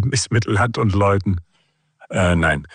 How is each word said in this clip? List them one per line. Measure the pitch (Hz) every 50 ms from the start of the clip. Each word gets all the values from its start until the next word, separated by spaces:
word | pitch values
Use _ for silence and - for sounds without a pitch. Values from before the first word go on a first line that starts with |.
| 101
mich | 135 135 127 - -
mit | - 117 -
Land | - 110 98 120 120 117 131
und | 123 104 92
Leuten, | 101 104 98 98 95 92 101 92 85 - _ _ _ _ _ _ _ _ _ _ _ - -
äh, | - 98 92 87 87
nein. | 82 82 80 78 73 73 -